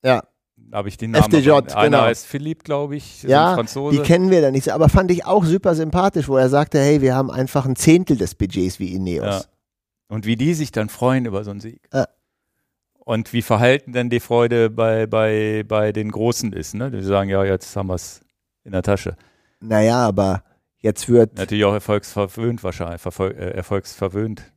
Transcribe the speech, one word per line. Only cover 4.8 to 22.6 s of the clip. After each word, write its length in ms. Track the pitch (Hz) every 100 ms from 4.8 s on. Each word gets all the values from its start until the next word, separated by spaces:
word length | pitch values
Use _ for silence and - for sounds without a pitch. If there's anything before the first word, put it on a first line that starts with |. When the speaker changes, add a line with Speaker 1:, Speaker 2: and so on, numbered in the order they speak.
| 156
Speaker 1:
fand 200 | 196 190
ich 140 | 175
auch 200 | - 202
super 300 | 165 185 -
sympathisch, 540 | 156 160 175 196 180 135
wo 80 | 135
er 120 | 127
sagte, 280 | 139 151 147
„Hey, 220 | 139 147
wir 140 | 135
haben 160 | 127 135
einfach 340 | - 131 143
ein 100 | 131 127
Zehntel 400 | - 165 185 135
des 160 | 90
Budgets 440 | - 98 95 90 -
wie 140 | 95
Ineos.“ 320 | 92 92 82
Speaker 2:
Ja. 160 | 104 98 - _ _ _ _ _ _
Und 180 | 107 104
wie 100 | 113
die 160 | 143
sich 180 | 170 151
dann 160 | - 107
freuen 340 | - 123 131
über 180 | 117 98
so 80 | 104
einen 80 | 101
Sieg. 280 | 107 117 _
Speaker 1:
Ja. 120 | 135 120 _ _ _ _ _ _ _ _ _
Speaker 2:
Und 340 | - 113 110
wie 100 | 120
verhalten 500 | - 110 120 139 -
denn 180 | 123 123
die 100 | 120
Freude 480 | - 120 120 117 113
bei, 380 | 110 113 110 110
bei, 580 | 110 110 107 107 107 107
bei 260 | 107 107
den 180 | 104 107
Großen 420 | 104 113 120 113
ist, 220 | 95 80
ne? 160 | 101 131
Die 120 | 110
sagen, 280 | 95 98 98
„Ja, 140 | 98
jetzt 300 | 98 95 - 101
haben 120 | 95
wir's 320 | 90 - - _ _ _ _
in 80 | -
der 100 | 95
Tasche.“ 340 | 90 98 - 101 _ _ _ _
Speaker 1:
Naja, 460 | 110 110 110 120 117
aber 360 | 98 98 98 _ _ _ _
jetzt 300 | 110 104 -
wird 280 | 120 110 -
Speaker 2:
Natürlich 260 | 95 104
auch 80 | 101
erfolgsverwöhnt 880 | 101 - 104 - - 98 - 113 117